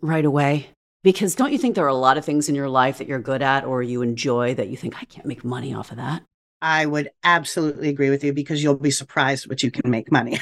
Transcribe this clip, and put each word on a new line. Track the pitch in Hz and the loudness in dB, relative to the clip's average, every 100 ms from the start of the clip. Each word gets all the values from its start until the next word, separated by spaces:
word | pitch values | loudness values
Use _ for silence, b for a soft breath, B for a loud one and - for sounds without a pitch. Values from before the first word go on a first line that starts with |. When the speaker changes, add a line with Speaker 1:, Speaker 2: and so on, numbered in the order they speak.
Speaker 1:
right | 156 160 | -2 2
away? | 151 143 143 147 131 _ _ _ | 2 4 2 0 -4 _ _ _
Because | 190 185 190 - | 4 4 2 0
don't | 269 | 0
you | 277 | 2
think | 247 208 | 0 2
there | |
are | 143 | 2
a | |
lot | 131 131 143 | 2 2 0
of | |
things | 147 147 147 | 0 0 0
in | 139 | -2
your | 139 | 0
life | 131 127 135 | 2 2 0
that | 139 | -6
you're | 135 | -6
good | 117 131 | -4 -2
at | 135 135 131 | 0 0 0
or | 127 | -4
you | 123 123 | -2 -2
enjoy | 120 117 143 120 120 127 | -2 -2 0 0 0 -2
that | 101 | -4
you | 123 | -6
think, | 117 - | -10 -10
"I | - | -16
can't | - - | -14 -12
make | 123 | -8
money | 120 123 131 | -8 -8 -6
off | 110 104 | -8 -10
of | 113 | -10
that"? | 127 160 - _ _ - | -6 -6 -10 _ _ -6
Speaker 2:
I | 160 156 151 | 0 2 2
would | 147 143 - 175 | 0 -4 -2 2
absolutely | 170 - - 156 147 151 | 2 2 -2 -2 -2 -2
agree | 143 139 | 2 2
with | 139 | 2
you, | 143 | 0
because | 143 143 151 | -2 -2 0
you'll | 151 143 | 2 2
be | 143 | 2
surprised | 139 135 - 135 135 - | 0 -2 0 2 0 -4
what | 131 | -4
you | 127 | -2
can | - 123 | 0 0
make | 117 - | 0 2
money | 135 120 - | 2 2 -2